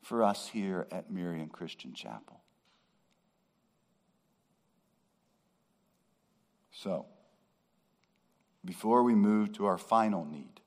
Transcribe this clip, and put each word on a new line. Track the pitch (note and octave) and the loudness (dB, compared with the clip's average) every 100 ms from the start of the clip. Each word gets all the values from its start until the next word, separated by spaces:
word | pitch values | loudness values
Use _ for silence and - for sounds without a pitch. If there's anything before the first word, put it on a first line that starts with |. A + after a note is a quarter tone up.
for | - A#2 | -4 2
us | G#2+ G2+ - | 2 2 -6
here | A2 G2 F#2 - | -6 -4 -4 -6
at | F#2 - | -10 -8
Miriam | G2 F2 E2+ D#2 | -6 -4 -4 -8
Christian | - E2 - - | -10 -12 -12 -14
Chapel. | - - A1 - - _ _ _ _ _ _ _ _ _ _ _ _ _ _ _ _ _ _ _ _ _ _ _ _ _ _ _ _ _ _ _ _ _ _ _ _ _ _ _ _ _ _ _ | -14 -14 -14 -16 -20 _ _ _ _ _ _ _ _ _ _ _ _ _ _ _ _ _ _ _ _ _ _ _ _ _ _ _ _ _ _ _ _ _ _ _ _ _ _ _ _ _ _ _
So, | - G2+ E2+ - _ _ _ _ _ _ _ _ _ _ _ _ _ _ _ | -12 -6 -6 -8 _ _ _ _ _ _ _ _ _ _ _ _ _ _ _
before | - - A2 A#2+ | -14 -6 2 4
we | B2 | 6
move | A2 G#2 G#2+ G#2 | 6 6 4 2
to | G#2 G2+ | 0 0
our | F2+ | 0
final | - A2+ A2 G2 | 2 2 2 -2
need | D2+ D2+ C#2+ - | -6 -12 -16 -20